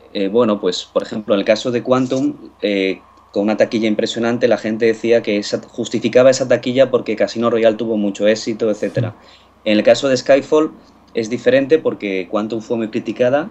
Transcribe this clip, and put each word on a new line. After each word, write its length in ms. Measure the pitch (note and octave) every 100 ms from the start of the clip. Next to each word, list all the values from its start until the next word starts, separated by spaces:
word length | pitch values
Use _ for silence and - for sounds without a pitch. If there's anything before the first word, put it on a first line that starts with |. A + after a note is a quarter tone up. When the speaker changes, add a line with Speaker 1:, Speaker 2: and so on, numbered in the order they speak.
| -
Speaker 1:
eh, 140 | G#2 F#2+
bueno, 300 | A2+ A#2 G2+
pues, 300 | F#2 - -
por 120 | F#2+
ejemplo, 320 | - A2 G#2+
en 60 | G2+
el 60 | G2
caso 240 | G#2+ C3
de 120 | A#2+
Quantum, 520 | B2+ B2+ B2+ C3 C#3+ - - -
eh, 400 | G2+ G2 F#2+ F2+ - - _
con 120 | G#2+
una 160 | G2+ G#2
taquilla 300 | A2 A2+ A2
impresionante, 600 | G#2 A2+ A#2+ A#2 A#2+ B2+
la 80 | A#2
gente 300 | A2 A2 A#2
decía 360 | A2 A2+ A#2
que 140 | A2 G#2
esa, 240 | G#2 A2+ -
justificaba 600 | - A2+ A#2+ A2+ - C3
esa 180 | B2+ B2
taquilla 420 | A#2+ B2+ B2+ B2
porque 240 | A#2+ G#2+
Casino 360 | G#2+ - A2+ A#2
Royale 260 | A#2 A2+ G#2
tuvo 220 | A2+ A2
mucho 280 | G2+ G2 G#2
éxito, 440 | A2 - A2 A2+
etcétera. 400 | G#2 G2+ - F#2
Speaker 2:
Mm. 40 | - - - _ _ A2
Speaker 1:
En 100 | G#2+
el 80 |
caso 240 | A2 A#2 C#3
de 80 | C3
Skyfall 540 | - C#3 C3+ D#3 D#3 - - _ _
es 160 | A#2 A2
diferente 480 | A#2+ B2 C#3 C3+ D#3
porque 500 | B2+ G#2 G2+ F#2+ F2
Quantum 300 | G#2 G#2+ A2+
fue 160 | G#2+ A#2
muy 120 | A2
criticada 600 | A#2 - G#2 B2 C#3+ F#3